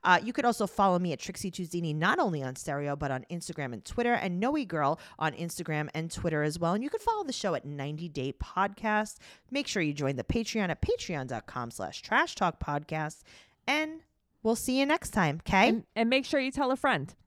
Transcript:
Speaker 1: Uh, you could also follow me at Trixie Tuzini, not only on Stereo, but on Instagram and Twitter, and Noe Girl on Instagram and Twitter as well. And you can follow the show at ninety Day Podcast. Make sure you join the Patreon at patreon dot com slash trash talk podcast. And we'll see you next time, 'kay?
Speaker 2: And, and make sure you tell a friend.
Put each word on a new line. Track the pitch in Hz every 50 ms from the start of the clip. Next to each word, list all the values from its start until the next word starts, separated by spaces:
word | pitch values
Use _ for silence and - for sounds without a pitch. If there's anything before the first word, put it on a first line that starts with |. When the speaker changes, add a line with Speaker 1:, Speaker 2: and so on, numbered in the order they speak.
| -
Speaker 1:
Uh, | 180 180 165
you | 202 226 240
could | - 262
also | 240 226 - 214
follow | 185 - - 196 196 180 175
me | 180 175
at | 147 -
Trixie | - - 180 - - 190
Tuzini, | - - 180 160 - 175 170 160 151
not | 156 165 190 - 349
only | 302 208 165 147 135
on | 127 131
Stereo, | - - - 143 143 147 143 143
but | 143 151 135
on | 131 127 - _
Instagram | 175 170 - - 160 - 143 127 120
and | 101 -
Twitter, | - - 240 233 240 240
and | - - 190 175 180
Noe | 214 254 294 302 254
Girl | 185 170 156 147 139 160 - - - -
on | - 156 156 -
Instagram | - 170 170 - - 170 - 156 151 147 - -
and | 156 160 165
Twitter | - - - 170 160 147 147
as | 151 151 170
well. | 170 165 185
And | 214 247
you | 294
can | - 440
follow | - 466 440 427 381
the | 277 247
show | - - 196 165
at | 131 -
ninety | 143 147 143 139 147 151 151 175
Day | 170 151 - 127 139 -
Podcast. | _ - - - 180 196 202 202 - - 220 214 214 214 214 - - - - - - _ _
Make | 254 285 285
sure | - - 208
you | 165 147 143
join | 143 147 135 139
the | 127 -
Patreon | - - 233 226 - - 226 202 175
at | 156 -
patreon | - - 480 - - - 175 143 131
dot | 123 131 113 -
com | - - 131 120 117
slash | - - 95 78 - - -
trash | - 214 262 330 339 -
talk | - 196 170 - _
podcast. | - - 147 143 147 - 160 156 156 151 - - - - - - - _ _ _ _
And | - 277 302 311 311 320 320 _ _ _ _ _ _ _ _ -
we'll | 220 233
see | - - - 254 269
you | 277
next | 277 302 359 - -
time, | - 220 180 151 143 165 -
'kay? | - 202 190 208 247
Speaker 2:
And, | 220 226 - _ _
and | 220 226 233
make | 262 269 262
sure | - - 277
you | 262 262
tell | - 269 285 254
a | 269
friend. | - - 277 226 151 139 170 - _ _